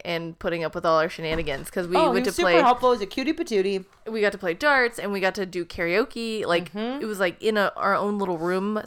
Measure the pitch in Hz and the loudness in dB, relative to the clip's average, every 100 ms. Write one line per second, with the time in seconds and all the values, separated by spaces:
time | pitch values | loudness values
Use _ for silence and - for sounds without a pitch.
0 | - 170 165 170 190 170 160 175 170 160 | -6 -6 -6 -6 -4 -2 -4 -2 2 4
1 | 160 - 160 165 151 139 151 196 175 196 | 2 -2 -4 -4 -2 -6 -6 -6 0 2
2 | 311 240 247 - - 339 262 247 247 240 | 4 2 0 0 4 6 6 4 4 2
3 | 196 - 269 320 339 202 190 190 185 _ | -2 -4 -4 -4 0 0 2 -2 -6 _
4 | - 220 208 196 185 170 294 269 240 - | -8 0 0 0 -4 0 2 4 2 0
5 | 190 196 190 196 185 180 170 - 170 185 | -6 0 0 -2 -6 -6 -8 -4 0 2
6 | 277 240 226 220 - 175 175 208 226 277 | 0 -2 -6 -4 0 0 0 -6 -6 -4
7 | 220 196 185 - 220 214 190 - 196 196 | -6 0 -2 0 0 2 0 0 0 2
8 | 202 208 190 165 170 185 202 214 | 0 -2 -2 -2 0 0 -2 -4